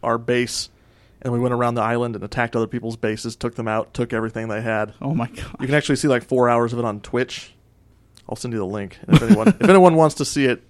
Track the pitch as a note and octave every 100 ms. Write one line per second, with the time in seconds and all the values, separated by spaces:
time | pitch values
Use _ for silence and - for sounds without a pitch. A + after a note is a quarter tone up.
0 | A#2 A#2 A#2 B2 B2 - - _ _ _
1 | _ _ B2+ A#2+ B2 A#2+ A#2+ A#2+ A2 A#2+
2 | A#2+ G#2+ G2+ - A#2+ A#2+ A2+ B2 A2+ A2+
3 | A2 A2 A#2 A2+ A#2+ A#2 A2+ A2 - -
4 | A#2+ A2+ A2 A2+ A2+ G#2 A2+ A2 G#2+ -
5 | C3+ D#3+ A#2+ - - - C3 D3 - C#3
6 | D3+ B2 - B2+ A#2+ A#2+ A#2 A#2 A#2 G#2
7 | - B2 B2 - - _ _ _ _ _
8 | _ - - - B2 A#2 F#2+ G#2 G2 -
9 | - E3 A#2 G#2 A2+ - A3+ F#3+ F3+ E3
10 | D#3 - C3+ C#3+ C3+ A#2+ _